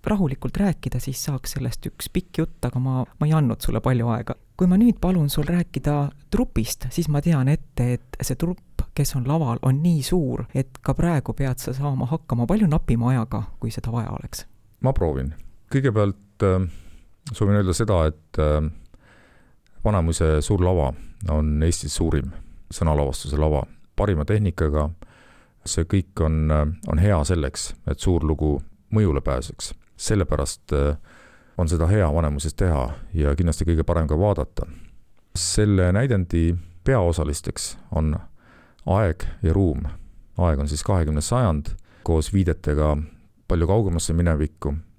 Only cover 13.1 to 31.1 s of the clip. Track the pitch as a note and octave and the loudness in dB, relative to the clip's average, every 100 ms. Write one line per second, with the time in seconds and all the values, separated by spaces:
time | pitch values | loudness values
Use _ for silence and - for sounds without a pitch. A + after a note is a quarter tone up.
13.1 | B2+ A2 A2 G#2+ - A2+ - A#2 A#2+ G2 | 0 0 -4 -6 -8 -8 -6 -4 -4 -4
14.1 | - - - - - _ _ B2+ - E2+ | -8 -10 -14 -16 -20 _ _ 0 2 0
15.1 | C2+ C2 D2+ - - - C3+ C3+ G#2+ G2+ | 0 -4 -8 -16 -20 -2 0 2 2 0
16.1 | F#2+ - _ G2 F#2 F#2 - - - - | -2 -14 _ 2 2 0 -6 -18 -20 -20
17.1 | - - A2 G2+ G#2 F#2 E2 A2 F#2 D#2 | -20 -14 -2 2 2 2 0 2 2 2
18.1 | - _ - D2+ D2+ D2+ - - - _ | -2 _ 0 2 2 0 -6 -20 -20 _
19.1 | - _ - _ _ _ - A2 G#2 E2 | -20 _ -20 _ _ _ -4 0 0 0
20.1 | D#2+ D#2+ D2+ - G2+ F2+ F#2 C2+ C#2+ - | 2 2 2 2 2 2 2 0 -4 -14
21.1 | - E2+ D2+ D2+ D2+ E2 - C#2+ - D#2+ | -8 -2 0 0 2 2 0 -4 -2 0
22.1 | D2 C2 - - - - - D#2+ D2+ C#2+ | 0 -2 -10 -16 -20 -16 -4 0 2 0
23.1 | - - D2 D#2 D2 - - - - G2+ | -4 -4 0 2 0 -2 -12 -8 -2 0
24.1 | E2 D2 G#2 G2+ - D#2 D2 D2+ D#2+ - | 0 0 2 0 0 0 2 -2 -6 -18
25.1 | - - - _ _ - - D#2+ G2 - | -20 -20 -20 _ _ -6 -4 0 0 0
26.1 | - D#2+ D#2 D#2 D2+ D2+ F2 - E2 G2+ | -2 0 2 2 2 0 -4 -2 2 4
27.1 | F2+ D2 F2 C2+ - - - - D2+ F#2 | 4 2 0 -2 -6 -12 -10 -6 -2 2
28.1 | E2+ D2+ D2+ D2+ C#2+ - - _ G#2+ G2+ | 2 2 0 0 0 -4 -18 _ 2 2
29.1 | C#2 C#2+ B1+ - - - - _ - - | 2 0 -4 -6 -12 -12 -14 _ -10 -2
30.1 | G#2 E2 D2+ C#2+ - - C#2+ C#2+ D2 - | 0 2 0 -2 -6 -2 0 0 -2 -10